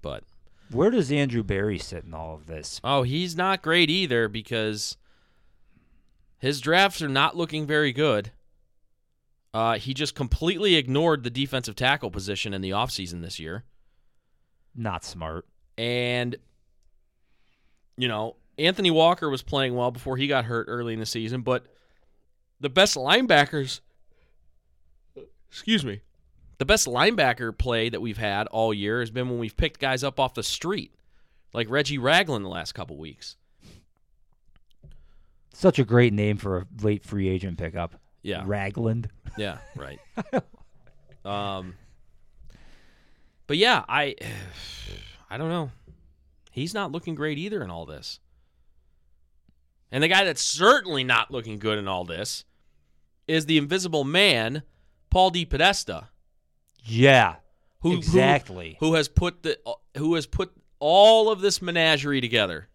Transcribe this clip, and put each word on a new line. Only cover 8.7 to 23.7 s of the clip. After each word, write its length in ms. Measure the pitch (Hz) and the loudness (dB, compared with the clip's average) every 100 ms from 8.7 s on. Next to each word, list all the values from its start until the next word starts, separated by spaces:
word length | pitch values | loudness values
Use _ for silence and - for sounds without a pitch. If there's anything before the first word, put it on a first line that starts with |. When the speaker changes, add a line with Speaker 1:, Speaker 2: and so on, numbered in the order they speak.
| _ _ _ _ _ _ _ _ | _ _ _ _ _ _ _ _
Speaker 1:
Uh, 240 | 110 113 110 | -2 0 0
he 160 | 110 | -4
just 200 | 135 147 | -4 -6
completely 600 | - 127 - 165 185 202 | -4 -4 -2 -2 0 4
ignored 500 | 165 127 135 165 151 | 4 2 0 2 0
the 60 | 120 | -2
defensive 440 | 120 135 131 120 | -6 -4 -4 -6
tackle 360 | 104 127 143 113 | -2 0 0 -2
position 420 | 95 98 98 110 | -8 -8 -6 -6
in 80 | 98 | -6
the 100 | 95 | -4
offseason 520 | 98 127 - 90 87 | -2 -4 -6 -10 -10
this 180 | 82 - | -12 -12
year. 240 | 80 95 - _ _ _ _ _ _ _ _ _ _ - | -12 -12 -14 _ _ _ _ _ _ _ _ _ _ -10
Speaker 2:
Not 280 | 113 87 | -8 -8
smart. 420 | - 87 80 80 - _ _ - | -10 -10 -10 -10 -14 _ _ -8
Speaker 1:
And, 580 | 120 123 123 123 123 120 _ _ _ _ _ _ _ _ _ _ _ _ _ _ _ - | -4 -2 -2 -2 -4 -8 _ _ _ _ _ _ _ _ _ _ _ _ _ _ _ -6
you 120 | 123 | -4
know, 280 | 107 113 - _ - | -2 -4 -8 _ -2
Anthony 320 | 156 185 185 | 0 2 2
Walker 400 | 160 165 175 156 | 6 6 4 -2
was 100 | 135 | -6
playing 320 | - 139 131 | -4 -2 -2
well 160 | 123 123 | 0 -2
before 280 | 120 - 131 | -4 -6 -4
he 80 | 143 | 0
got 180 | 135 | 0
hurt 220 | 117 120 - | 0 -4 -4
early 240 | 120 117 | -6 -4
in 80 | 110 | -6
the 60 | 107 | -6
season, 340 | 120 110 127 | -6 -6 -4
but 240 | 120 123 - _ _ _ _ _ _ _ _ _ | 0 -2 -2 _ _ _ _ _ _ _ _ _
the 80 | 143 | -2
best 260 | 135 202 | 4 4
linebackers, 840 | 143 131 208 254 151 143 151 131 | 2 2 2 6 6 4 0 -6